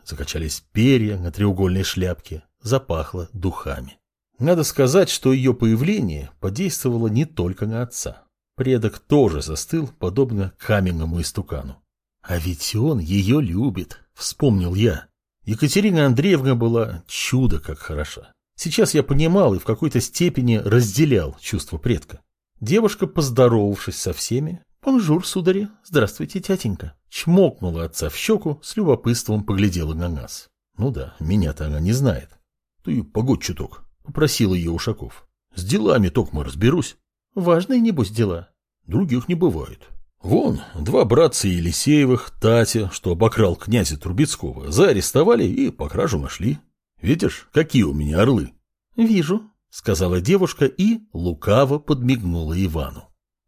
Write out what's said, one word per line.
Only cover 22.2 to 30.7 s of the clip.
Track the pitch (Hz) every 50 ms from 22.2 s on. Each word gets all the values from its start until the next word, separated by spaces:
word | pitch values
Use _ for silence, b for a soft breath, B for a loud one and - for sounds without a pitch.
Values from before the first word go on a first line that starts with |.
| _ _ _ _ _ _ _ -
Девушка, | 107 117 180 226 220 208 - - 190 151
поздоровавшись | - 175 143 131 113 131 127 120 117 107 101 104 98 - - 92 -
со | - - 92
всеми, | 82 - - - 117 135 151 160 175 - _ _ _ _ -
"Бонжур, | 277 269 240 190 151 156 180 -
судари, | - - 190 160 185 185 202 208 202 - _ _
здравствуйте, | - 165 135 104 - - - 151 - - 185
тятенька", | - - 190 185 - 107 90 - 71 73 - _ _ _
чмокнула | - - - 165 175 196 180 139 - - 95 87 82 82 85
отца | 82 - - 80 71
в | -
щеку, | - - - 220 - - 156 147 -
с | - - -
любопытством | 220 196 151 120 - - 117 120 - - - 107 104
поглядела | 101 - 98 95 104 98 87 85 80 78 80
на | 80 90 87
нас. | 80 67 58 - - - - _ _ _ _ _